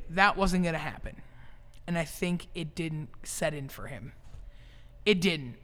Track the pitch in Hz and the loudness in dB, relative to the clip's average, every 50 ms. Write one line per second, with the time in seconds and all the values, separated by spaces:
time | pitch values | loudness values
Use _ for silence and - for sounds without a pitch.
0 | - - 165 185 196 208 - - 196 185 180 180 180 170 160 156 151 147 - - | -8 -4 4 6 6 6 8 6 4 4 6 4 4 4 2 0 -2 -4 -6 -6
1 | - - - - - - - - - - - - - - - - - - 175 170 | -8 -10 -10 -10 -14 -16 -16 -16 -16 -14 -16 -16 -16 -16 -16 -12 -4 0 0 0
2 | 160 - - - - 180 175 170 - - - 180 165 156 - - 165 160 156 151 | 0 0 -2 -2 0 0 0 0 -2 -6 -6 -6 -6 -6 -4 -2 -2 -2 -2 -4
3 | 156 - - - - - - - 180 156 151 147 135 131 - - 98 110 139 - | -6 -8 -10 -12 -8 -8 -4 0 0 0 0 -2 -6 -8 -8 -10 -10 -8 -8 -8
4 | 117 - - - - - - - - - - - - - - - - - - - | -10 -12 -12 -14 -16 -14 -14 -12 -12 -14 -14 -16 -18 -18 -18 -18 -18 -18 -18 0
5 | - 208 214 180 165 190 170 151 135 123 117 - | 4 6 6 6 6 4 4 2 -2 -6 -10 -12